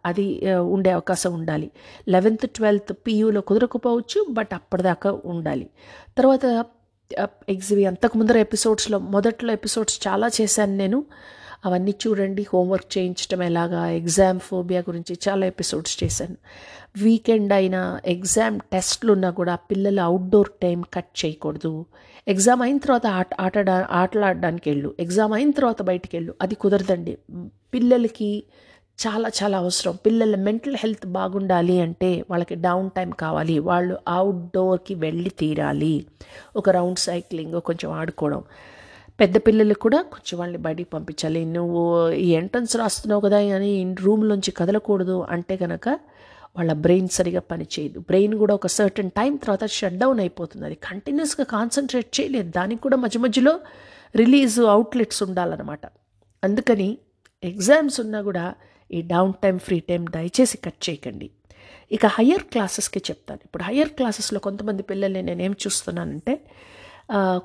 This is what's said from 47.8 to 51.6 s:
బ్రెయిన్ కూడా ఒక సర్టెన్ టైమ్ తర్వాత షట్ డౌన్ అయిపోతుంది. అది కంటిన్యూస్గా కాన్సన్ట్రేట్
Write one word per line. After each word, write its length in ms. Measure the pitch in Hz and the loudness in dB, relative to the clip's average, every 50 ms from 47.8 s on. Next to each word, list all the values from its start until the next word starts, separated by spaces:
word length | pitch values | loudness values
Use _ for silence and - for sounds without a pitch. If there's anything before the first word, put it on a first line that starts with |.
| 151 139 - - | -8 -8 -8 -10
బ్రెయిన్ 340 | - - 175 190 202 208 220 | -4 0 2 4 4 4 2
కూడా 200 | 214 214 202 208 | 2 2 4 2
ఒక 120 | 202 - | 2 0
సర్టెన్ 440 | 180 - - 208 196 196 - 202 185 | -2 0 0 0 0 0 -2 -4 -4
టైమ్ 280 | - 202 226 277 294 277 | -2 -2 0 0 -2 -2
తర్వాత 280 | - - 202 190 220 | -2 -2 -2 -2 -2
షట్ 320 | 214 - - - 190 175 185 | -4 -4 -4 -4 -4 -2 0
డౌన్ 220 | 240 262 269 226 | 2 2 2 2
అయిపోతుంది. 460 | 190 175 - - 170 156 - 202 151 | 0 -2 -4 -8 -10 -10 -10 -10 -12
అది 80 | 147 156 | -10 -10
కంటిన్యూస్గా 680 | - - - 180 196 - - 277 294 - 294 - - 269 | -12 -12 -12 -12 -10 -6 -4 -2 -2 -2 -2 -2 -4 -4
కాన్సన్ట్రేట్ 760 | - 240 208 | -2 -2 -2